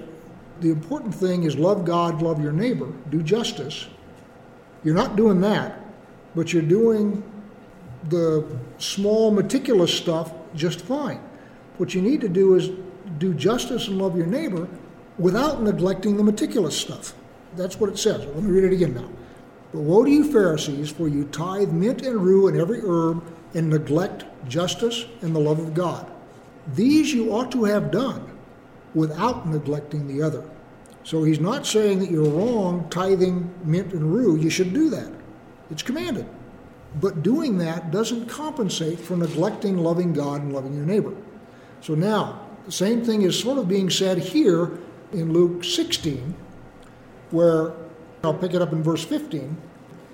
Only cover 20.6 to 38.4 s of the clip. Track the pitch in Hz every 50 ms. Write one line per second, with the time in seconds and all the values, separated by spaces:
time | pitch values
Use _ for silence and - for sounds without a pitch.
20.6 | - 156 139 139 151 147 - - 170 156 147 143 147 131 - 151 165 180 190 202
21.6 | 202 175 160 165 185 226 262 - - 262 240 220 180 185 190 190 196 185 156 151
22.6 | 165 165 233 226 226 196 175 170 165 165 165 165 - - - - - - - 170
23.6 | 160 160 156 151 131 123 139 160 180 208 208 202 - - - - - 127 120 160
24.6 | 180 180 - - 233 233 233 233 233 - - - - 165 160 160 147 147 156 156
25.6 | 165 160 156 165 180 170 139 120 - - - - - - - - - - - -
26.6 | - 156 127 143 214 269 302 311 302 - 302 240 226 214 202 220 262 254 - 254
27.6 | 220 202 208 208 156 143 139 202 269 254 196 - - - - - - - - -
28.6 | - - - - - - - 160 156 156 151 151 185 240 247 - - 170 156 151
29.6 | 147 143 147 147 147 - - 151 143 139 135 139 156 160 127 123 - - - -
30.6 | - - - - - - - - - - 160 160 156 156 156 147 156 185 247 285
31.6 | - - - 214 214 208 196 185 196 180 175 156 151 151 143 165 196 247 247 220
32.6 | 196 180 175 175 165 160 - 170 185 190 196 180 185 180 180 180 175 175 - -
33.6 | - 156 156 185 202 202 196 165 151 156 170 233 254 202 160 151 156 160 151 165
34.6 | 185 180 185 277 320 320 226 147 110 101 - - - - - - - - - -
35.6 | - - 165 151 - - 247 311 349 349 277 160 113 - - - - - - -
36.6 | - - - - - - - 151 160 196 185 160 147 196 247 320 339 285 208 180
37.6 | 170 160 165 175 170 165 151 202 226 226 262 233 233 - - -